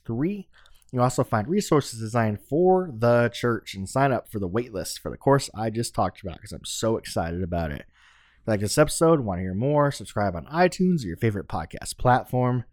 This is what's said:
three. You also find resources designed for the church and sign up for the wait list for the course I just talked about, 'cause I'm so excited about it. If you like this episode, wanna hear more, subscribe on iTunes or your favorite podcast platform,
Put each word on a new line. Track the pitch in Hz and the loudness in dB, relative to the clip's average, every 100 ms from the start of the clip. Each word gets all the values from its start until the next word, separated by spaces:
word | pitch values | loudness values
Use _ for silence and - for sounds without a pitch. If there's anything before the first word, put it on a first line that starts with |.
| - | -8
three. | 117 160 202 185 _ - - _ | -4 -2 -4 -12 _ -20 -20 _
You | 123 | 0
also | 123 - | 2 2
find | 127 113 104 | 0 0 0
resources | 202 196 151 - 113 | -2 4 2 2 -8
designed | 110 117 110 104 | -4 0 0 -2
for | - 147 185 185 185 | -2 2 4 4 0
the | 110 120 120 120 | 0 4 4 4
church | - 123 113 - 98 | 0 -2 -2 -4 -10
and | 95 | -4
sign | 131 139 | 2 2
up | 117 - | 0 -4
for | 110 | -6
the | 92 | -2
wait | 101 123 | -2 -2
list | 101 - - | -6 -8 -8
for | - | -10
the | - | -2
course | - 139 - - | 4 4 2 -6
I | 113 | -4
just | 110 120 - | -2 -4 -2
talked | 98 - | -2 -2
about, | 95 - | -12 -12
'cause | - | -14
I'm | 80 - | -14 -10
so | - 113 113 | -4 -2 -2
excited | - - 85 85 | -4 -6 -4 -4
about | 90 85 80 | -2 -2 -4
it. | 71 - | -6 -12
If | _ _ _ _ _ - | _ _ _ _ _ -2
you | |
like | 107 | 0
this | 101 - | 0 2
episode, | 151 - 165 165 | 2 4 4 4
wanna | 113 90 | 0 -4
hear | 92 | -4
more, | 95 131 147 143 | -2 0 2 2
subscribe | - 101 - 101 85 | -2 -8 -2 -2 -4
on | - | -6
iTunes | 156 180 - 185 175 101 | 2 2 2 0 0 -2
or | |
your | 82 | -2
favorite | 113 101 - | 0 -2 -6
podcast | 95 78 - - - | -8 -8 -10 -12 -2
platform, | 127 123 - 127 123 123 - | 2 2 2 -2 0 -2 -4